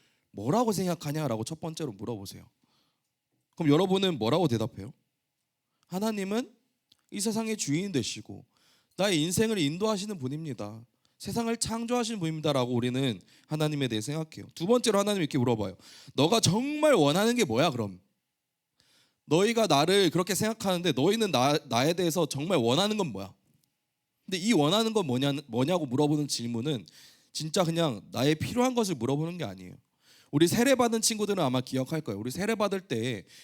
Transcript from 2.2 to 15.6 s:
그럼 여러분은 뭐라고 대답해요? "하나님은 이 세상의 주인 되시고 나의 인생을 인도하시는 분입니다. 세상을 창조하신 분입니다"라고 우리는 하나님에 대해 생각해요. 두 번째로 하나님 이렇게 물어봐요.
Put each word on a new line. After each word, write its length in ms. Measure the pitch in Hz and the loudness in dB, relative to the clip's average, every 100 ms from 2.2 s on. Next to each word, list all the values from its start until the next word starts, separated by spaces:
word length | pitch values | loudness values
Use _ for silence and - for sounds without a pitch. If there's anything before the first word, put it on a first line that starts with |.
| 98 - 85 _ _ _ _ _ _ _ _ _ _ - | -12 -18 -20 _ _ _ _ _ _ _ _ _ _ -2
그럼 160 | 160 | 4
여러분은 460 | 147 185 190 190 147 | 4 4 2 0 0
뭐라고 280 | 110 160 165 | 0 2 2
대답해요? 460 | 117 110 - 107 - _ _ _ _ _ _ _ _ - | 0 -2 -8 -16 -18 _ _ _ _ _ _ _ _ -10
"하나님은 640 | 185 220 208 190 214 262 _ _ _ _ _ - | -4 -4 -4 -4 -4 -6 _ _ _ _ _ -12
이 80 | 202 | -6
세상의 360 | 208 220 220 220 | -4 -2 -4 -4
주인 340 | - 147 202 | -2 -2 0
되시고 540 | 147 104 110 - 98 - _ _ _ _ - | -2 -4 -8 -14 -18 -20 _ _ _ _ -2
나의 240 | 202 170 | 0 2
인생을 360 | 160 185 220 208 | 0 0 0 0
인도하시는 600 | 139 170 220 208 214 190 | -2 0 -2 -2 -6 -8
분입니다. 680 | 127 147 160 117 104 110 117 _ _ - | -6 -6 -8 -8 -10 -12 -20 _ _ -14
세상을 360 | - 214 233 233 | -6 -2 -2 -2
창조하신 640 | - 226 233 247 226 226 | -2 -4 -2 -2 -2 -4
분입니다"라고 540 | 160 160 151 139 123 | -4 -2 0 0 0
우리는 480 | 123 123 127 135 98 - _ - | 0 0 0 -2 -4 -10 _ -6
하나님에 400 | 156 151 147 131 | -2 0 0 -2
대해 140 | 110 | -2
생각해요. 460 | 110 156 160 - 101 - | -4 -6 -8 -12 -14 -4
두 100 | 175 | 2
번째로 340 | 247 240 202 | 2 4 2
하나님 220 | 202 202 | 2 0
이렇게 160 | 151 147 | 0 2
물어봐요. 400 | 123 113 | 2 2